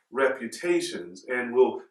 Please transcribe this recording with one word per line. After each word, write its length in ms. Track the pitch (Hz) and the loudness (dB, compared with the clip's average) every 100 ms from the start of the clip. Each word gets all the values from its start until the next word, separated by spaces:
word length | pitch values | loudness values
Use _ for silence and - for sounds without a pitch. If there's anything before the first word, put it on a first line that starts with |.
| _ | _
reputations 1120 | 127 135 - 117 - 175 175 - 92 - 92 127 | 0 0 0 -6 -6 0 0 -2 -8 -12 -14 -6
and 260 | 123 120 | -6 0
will 280 | 123 127 - - | 4 4 2 -10